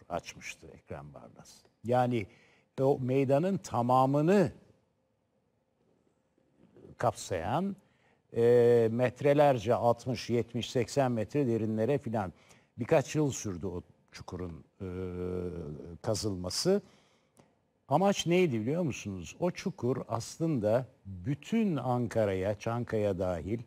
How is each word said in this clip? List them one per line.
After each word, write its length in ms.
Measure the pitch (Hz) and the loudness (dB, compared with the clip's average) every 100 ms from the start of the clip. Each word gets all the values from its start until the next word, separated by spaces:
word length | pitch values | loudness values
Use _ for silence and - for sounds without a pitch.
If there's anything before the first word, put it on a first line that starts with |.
| - | -8
açmıştı 580 | 85 - - - - 80 | -8 -8 -14 -16 -16 -20
Ekrem 480 | - - 76 73 | -20 -16 -14 -14
Barlas. 400 | 67 57 - - - _ _ | -18 -20 -20 -20 -20 _ _
Yani 420 | 110 123 123 120 92 - _ _ _ - | 0 2 2 0 -4 -12 _ _ _ 0
o 180 | 135 135 | 2 2
meydanın 580 | 123 135 135 139 180 190 | 0 0 2 2 2 -2
tamamını 920 | - 120 120 127 131 143 160 202 160 - _ _ _ _ _ _ _ _ _ _ _ _ _ _ _ _ _ _ _ _ - - - - | -2 -2 2 4 4 4 4 4 2 -2 _ _ _ _ _ _ _ _ _ _ _ _ _ _ _ _ _ _ _ _ -20 -20 -18 -4
kapsayan, 800 | 120 - - 90 92 143 196 196 _ _ _ _ _ 117 | -2 -2 -4 -6 -2 -2 -2 -6 _ _ _ _ _ 2
e, 520 | 117 120 120 120 113 | 6 8 8 6 4
metrelerce, 840 | 117 123 - 143 143 143 123 101 | 2 0 2 2 6 6 4 2
altmış, 560 | 104 117 117 - 110 - | 2 2 0 -2 -6 -2
yetmiş, 400 | 117 107 117 - | -2 -2 -6 -4
seksen 420 | 131 110 143 127 | -2 -2 0 0
metre 340 | 117 101 147 131 | 0 -2 0 0
derinlere 520 | 113 110 110 113 143 | 0 0 0 0 0
filan 340 | 117 113 92 - _ _ _ - | -2 -4 -4 -8 _ _ _ -10
birkaç 360 | - 160 - | 0 2 2
yıl 160 | 151 143 | 0 0
sürdü 360 | - 107 87 90 | -2 -8 -8 -6
o 160 | 87 - _ _ | -8 -10 _ _
çukurun, 520 | - - 87 90 76 - - | -20 -12 -10 -10 -12 -18 -14
e, 60 | 92 90 92 90 90 90 90 85 76 76 85 82 | -10 -8 -8 -6 -6 -4 -6 -8 -10 -12 -12 -8
kazılması. 800 | - 107 107 92 90 - 175 202 - _ _ _ _ _ _ _ _ _ - | -4 -4 -4 -6 -6 -2 0 0 -2 _ _ _ _ _ _ _ _ _ -2
Amaç 380 | 147 196 196 160 | 2 2 2 2
neydi 340 | 175 180 113 | 2 2 0
biliyor 220 | 110 165 | -2 -2
musunuz? 540 | 165 - 104 95 80 - | -2 -4 -8 -8 -10 -4
O 100 | 90 | -4
çukur 460 | - 190 - 120 131 - | -4 -6 -4 -2 -2 -4
aslında 800 | 120 - - 165 131 104 120 127 _ 98 | -6 -6 -4 -2 0 2 2 0 _ -16
bütün 720 | 92 95 143 - 226 208 147 | -8 -6 -6 -2 0 2 0
Ankara'ya, 840 | 127 123 117 113 104 95 95 104 | 0 0 0 2 2 2 0 -2
Çankaya 600 | 113 117 117 110 104 90 | -4 -4 -2 0 0 0
dahil 420 | 92 87 80 120 | -2 -2 -4 -6